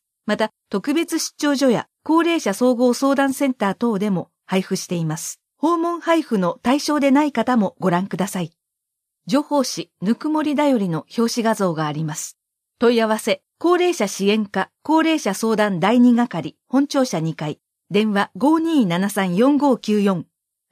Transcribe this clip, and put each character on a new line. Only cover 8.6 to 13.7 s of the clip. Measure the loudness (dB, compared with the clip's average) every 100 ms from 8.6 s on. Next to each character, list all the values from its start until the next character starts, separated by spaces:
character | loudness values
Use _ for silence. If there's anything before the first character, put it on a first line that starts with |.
| _ _ _ _ _ _ -2
情 | -2
報 | 0 0
誌、 | 0 -6 -12 _
ぬ | -4 -2
く | -2
も | -2
り | -2 0
だ | 2
よ | 2
り | 0
の | -4 -6 -4
表 | -2 0
紙 |
画 | -2 0
像 | -2
が | -2 -4
あ |
り | -4
ま | -6 -8
す。 | -12 -16 _ _ _ _
問 | 2 2
い |
合 | 2
わ | 0
せ、 | -2 -4 _ _
高 | 2